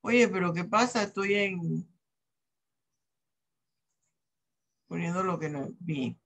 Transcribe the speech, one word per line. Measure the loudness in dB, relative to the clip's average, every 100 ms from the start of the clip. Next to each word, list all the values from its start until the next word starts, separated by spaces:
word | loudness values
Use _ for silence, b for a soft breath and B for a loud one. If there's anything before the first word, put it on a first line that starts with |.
Oye, | 4 6 6
pero | 4 0
¿qué | 0 0
pasa? | 2 2 0
Estoy | -2 -2 0 2
en, | 0 -2 -4 -4 -6 _ _ _ _ _ _ _ _ _ _ _ _ _ _ _ _ _ _ _ _ _ _ _ _ _ _ _ _ _ _
poniendo | -6 -4 -2
lo | -2 -2
que | -4
no, | -6 -8 -10
bien. | -6 -4 -4 -6